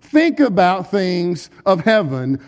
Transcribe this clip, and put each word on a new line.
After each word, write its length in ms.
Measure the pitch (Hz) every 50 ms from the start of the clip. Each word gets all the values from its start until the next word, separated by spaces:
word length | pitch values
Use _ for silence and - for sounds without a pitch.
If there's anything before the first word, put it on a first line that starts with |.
Think 400 | _ - - 302 320 339 - -
about 500 | 294 247 185 196 185 180 185 190 180 -
things 600 | - 202 190 180 180 180 170 175 175 151 - - _ - -
of 140 | - 190 180
heaven, 600 | 160 220 220 214 190 143 135 131 127 131 135 135 -